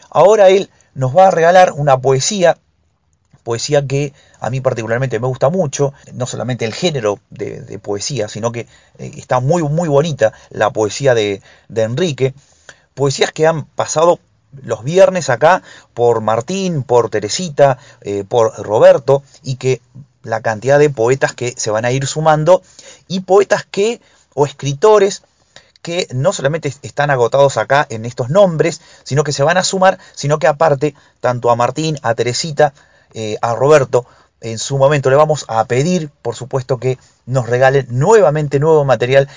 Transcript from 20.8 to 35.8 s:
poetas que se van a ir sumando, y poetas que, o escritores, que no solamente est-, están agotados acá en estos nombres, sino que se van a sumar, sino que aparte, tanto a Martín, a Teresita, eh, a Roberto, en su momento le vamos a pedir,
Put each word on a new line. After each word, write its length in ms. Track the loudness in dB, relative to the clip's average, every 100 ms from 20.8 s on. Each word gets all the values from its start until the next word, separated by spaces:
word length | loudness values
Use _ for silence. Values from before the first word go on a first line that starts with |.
| 2
poetas 440 | 2 0 0 -2
que 200 | -6 -10 -6
se 140 | -6
van 120 | -4
a 80 | -2
ir 140 | -2 -4
sumando, 560 | -2 0 2 4 2 0 -20 -20 -20 -10
y 140 | -8
poetas 440 | 0 2 2 -2 -4
que, 300 | -4 -2 -4 _ _ _ -2
o 100 | -2
escritores, 800 | -4 -8 0 4 4 4 -2 _ _ _ -20 _ _
que 260 | -8 -6 -6
no 200 | -2 -2
solamente 360 | -2 -2 -4 -6
est-, 140 | -10 -10
están 240 | -4 -2
agotados 480 | 0 2 4 2 2
acá 300 | 0 0 0
en 160 | -6 -8
estos 240 | -8 -2
nombres, 520 | 0 2 0 -2 -4 _ -20
sino 200 | -6 -4
que 100 | -2
se 100 | -2
van 140 | 0 0
a 60 |
sumar, 360 | -2 0 0 0 -6
sino 260 | -8 -4 0
que 80 | 0
aparte, 480 | 0 0 0 -4 -6 _ _
tanto 300 | -4 -2 0
a 60 | 0
Martín, 420 | 0 -2 -4 -4
a 100 | -4
Teresita, 600 | -2 -4 -6 -4 0 0 0 _ _ _ -12
eh, 220 | -10 -6
a 120 | -4
Roberto, 540 | 0 4 4 4 -2 -4 _ _ _
en 160 | -12 -10
su 200 | -6 0
momento 320 | 2 2 2
le 60 | 4
vamos 300 | 4 0 -4
a 160 | -2 0
pedir, 440 | 0